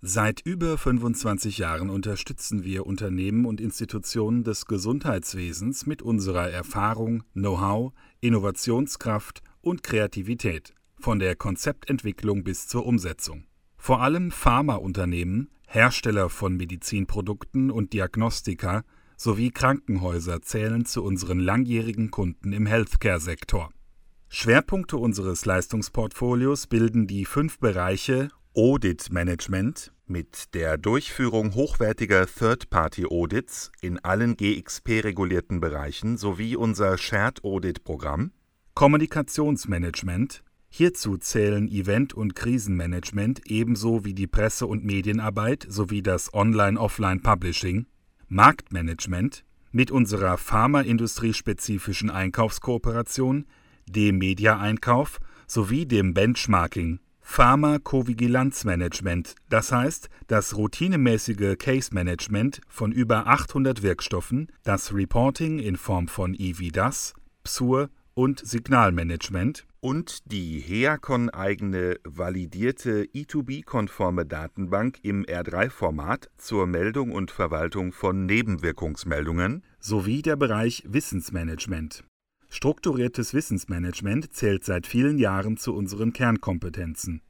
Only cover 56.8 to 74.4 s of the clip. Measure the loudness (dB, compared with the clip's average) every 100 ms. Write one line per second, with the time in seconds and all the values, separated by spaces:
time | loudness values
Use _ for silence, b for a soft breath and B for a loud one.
56.8 | -4 -4 _ _ -6 6 8 8 6 2
57.8 | 2 0 0 0 2 4 2 0 0 0
58.8 | 0 -2 -2 -2 -4 -10 _ 0 2 0
59.8 | 0 -4 -12 B 0 0 0 -2 -2 0
60.8 | 0 4 4 2 0 0 0 0 0 0
61.8 | 0 -2 -2 -2 -2 0 0 -2 -16 -4
62.8 | -2 0 2 2 6 4 4 0 2 2
63.8 | 0 0 -2 -4 -2 -4 -4 -8 -2 -2
64.8 | 0 -2 2 4 2 2 -2 -2 -2 -4
65.8 | -2 -2 -2 -4 -4 -2 -4 -4 -4 0
66.8 | 0 0 -8 -12 -20 _ -10 -4 0 2
67.8 | 0 _ _ 0 0 0 -4 -6 2 6
68.8 | 6 4 -2 -4 -4 -2 -2 -2 -12 _
69.8 | -4 -4 -4 -12 -8 -6 -6 -8 -4 0
70.8 | 2 0 0 0 0 -2 -2 -2 -2 -2
71.8 | -2 -2 -8 -6 -4 -4 -6 -2 -2 -2
72.8 | -2 -2 -2 -6 -6 -6 -4 -8 -4 -2
73.8 | -2 -2 0 0 -2 -6